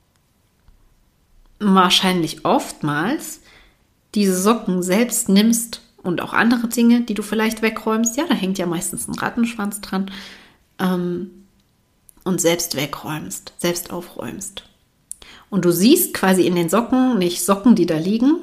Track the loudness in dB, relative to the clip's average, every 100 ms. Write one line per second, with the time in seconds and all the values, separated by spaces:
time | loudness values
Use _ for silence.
0 | _ _ _ _ _ _ _ _ _ _
1 | _ _ _ _ _ -2 4 4 6 4
2 | 2 0 -2 -2 0 0 -2 -6 -4 -2
3 | -2 -4 -8 -16 _ -20 _ _ _ _
4 | _ 0 2 2 2 0 0 -2 2 2
5 | 2 -2 2 4 4 2 -2 -12 _ _
6 | -4 -4 -2 0 2 2 0 2 4 4
7 | 2 -4 -4 -2 -2 0 -2 -2 -2 0
8 | 0 -2 -2 0 -2 -2 -4 -4 -6 -8
9 | -8 -6 -4 -2 -4 -4 -8 -8 -8 -6
10 | -6 -10 -18 -20 -20 _ _ -4 -2 0
11 | -2 -4 -8 -16 _ _ _ _ _ _
12 | _ _ -4 0 0 0 -2 -6 -6 -8
13 | -10 -10 -10 -14 -14 -6 -4 -4 -6 -12
14 | -12 -12 -12 -12 -14 -16 -20 _ _ _
15 | -20 -20 -20 -20 _ 0 2 4 6 4
16 | 2 0 2 4 2 2 2 0 2 2
17 | 2 2 0 0 -2 2 4 6 4 0
18 | 0 2 2 2